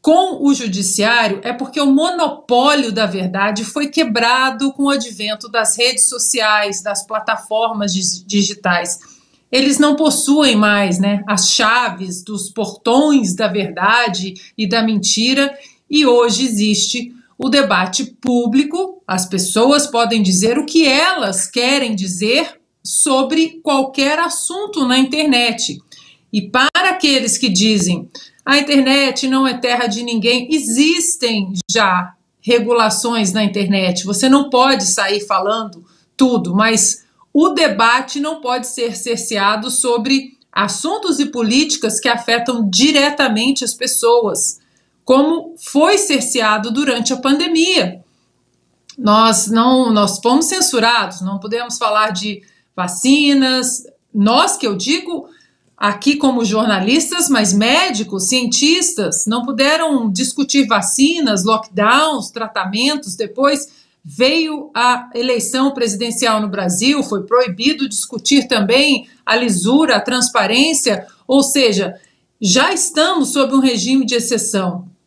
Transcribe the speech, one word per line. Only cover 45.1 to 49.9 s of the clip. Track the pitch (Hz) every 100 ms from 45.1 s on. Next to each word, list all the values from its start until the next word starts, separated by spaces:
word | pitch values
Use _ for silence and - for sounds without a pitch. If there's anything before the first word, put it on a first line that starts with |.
| 262 294 339 - -
foi | - 277 320 403
cerceado | 392 277 247 254 220 214 214
durante | 240 285 233 226
a | 254
pandemia. | 269 285 339 330 339 359 180 - - _ _ _ _ _ _ _ _ -
Nós | 220 214 226 220 -
não, | 226 240 262 254